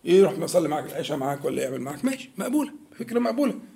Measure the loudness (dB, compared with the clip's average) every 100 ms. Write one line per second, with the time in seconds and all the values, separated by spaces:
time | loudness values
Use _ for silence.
0 | 4 6 6 4 0 2 2 0 -4 -6
1 | -4 -2 -2 -2 -2 -2 -2 -4 -8 -4
2 | -2 -2 -8 -8 -2 0 -2 -6 -16 -12
3 | -4 0 0 2 0 -2 -10